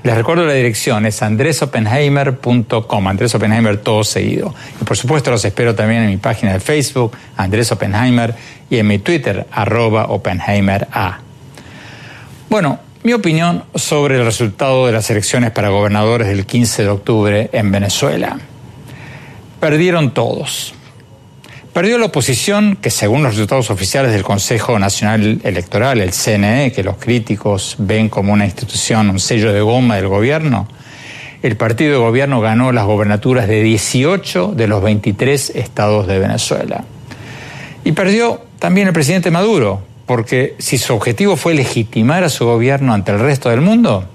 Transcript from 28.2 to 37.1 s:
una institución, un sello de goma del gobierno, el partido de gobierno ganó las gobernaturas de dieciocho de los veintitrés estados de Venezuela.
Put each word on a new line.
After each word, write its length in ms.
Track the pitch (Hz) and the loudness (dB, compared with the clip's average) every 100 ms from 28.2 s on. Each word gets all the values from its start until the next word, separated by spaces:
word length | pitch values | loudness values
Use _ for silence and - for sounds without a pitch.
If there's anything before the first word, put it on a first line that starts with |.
| 98 | 2
una 140 | 104 101 | 2 0
institución, 640 | - 110 - - 113 104 | -2 -8 -6 0 2 2
un 100 | 95 | 0
sello 320 | - 117 110 | 0 0 2
de 80 | 101 | 2
goma 340 | 107 123 123 | 2 4 2
del 140 | 101 95 | 2 0
gobierno, 580 | 98 120 156 156 107 101 - - - - - - - | 0 2 0 0 -2 -4 -12 -20 -20 -20 -18 -20 -6
el 140 | 135 104 | -4 0
partido 360 | 117 113 151 | -2 2 2
de 60 | 139 | 4
gobierno 420 | 117 120 139 127 | 4 2 2 2
ganó 320 | 110 113 131 | 2 2 2
las 120 | 123 | 2
gobernaturas 600 | 101 104 104 104 123 127 104 | 2 2 2 2 2 2 2
de 160 | 110 | 2
dieciocho 920 | 110 110 - 127 143 196 - 180 185 160 | 4 2 2 2 2 0 -2 -2 -2 0
de 100 | 107 | 0
los 160 | 107 | 2
veintitrés 680 | 110 104 104 101 131 139 - | 2 0 -2 0 0 0 -2
estados 580 | - - - 104 107 98 | -6 -6 -2 0 2 0
de 100 | 95 | 0
Venezuela. 640 | 98 113 - - - - - - - | 0 -2 -2 -4 -4 -6 -10 -18 -18